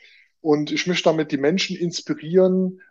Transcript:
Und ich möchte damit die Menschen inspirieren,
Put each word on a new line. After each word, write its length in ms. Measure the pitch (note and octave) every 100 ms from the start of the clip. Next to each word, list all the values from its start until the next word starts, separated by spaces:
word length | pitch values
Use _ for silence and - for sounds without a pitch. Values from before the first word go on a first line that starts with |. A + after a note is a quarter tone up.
| _ _ _ _
Und 300 | D#3 D3 D3
ich 160 | D#3 F3+
möchte 180 | F3 F3+
damit 220 | D#3+ D3+
die 60 | C#3+
Menschen 380 | C#3 F#3 - F3
inspirieren, 1040 | F3 - - D3+ D3+ F3+ F#3 F#3 F#3 F#3 -